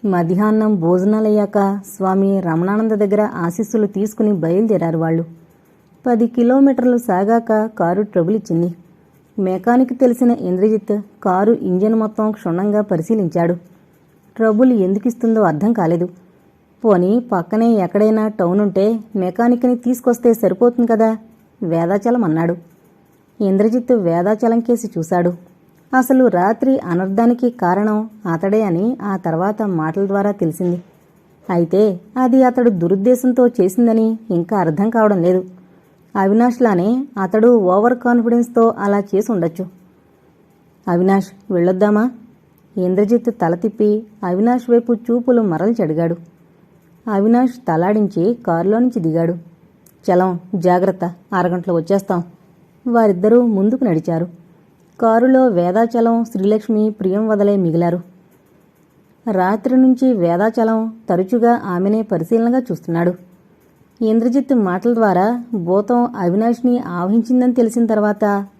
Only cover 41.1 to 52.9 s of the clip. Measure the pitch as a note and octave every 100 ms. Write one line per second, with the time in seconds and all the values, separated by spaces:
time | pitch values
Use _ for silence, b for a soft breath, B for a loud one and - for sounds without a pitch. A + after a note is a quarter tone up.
41.1 | G3 F#3+ - _ F3+ F3 F#3 G#3 G#3 A#3+
42.1 | B3 - _ _ _ _ - F3+ F#3 G#3
43.1 | A#3+ A#3+ A3+ E3+ F3 A3 G#3+ G#3+ G#3 A3+
44.1 | - F#3 F3+ A3+ B3 B3 A#3 A#3 A#3 A#3
45.1 | A#3 A#3+ A#3+ G#3+ D#3+ F#3+ A#3 F3 D#3 E3+
46.1 | E3+ - _ _ _ _ _ _ _ -
47.1 | G3+ G#3 A#3 B3+ A#3+ - D#3+ F3+ G#3+ G3+
48.1 | G3 F3+ A#3+ A3 E3 F3 A3 B3 A#3+ E3
49.1 | D#3+ E3+ F3 - _ _ _ _ _ -
50.1 | F3+ F#3 F3+ - G3 F3 F3+ F#3+ F#3 F3
51.1 | E3+ _ F#3+ F3+ F3+ F3 E3+ E3 G3 G3
52.1 | F3+ E3+ - _ _ _ _ -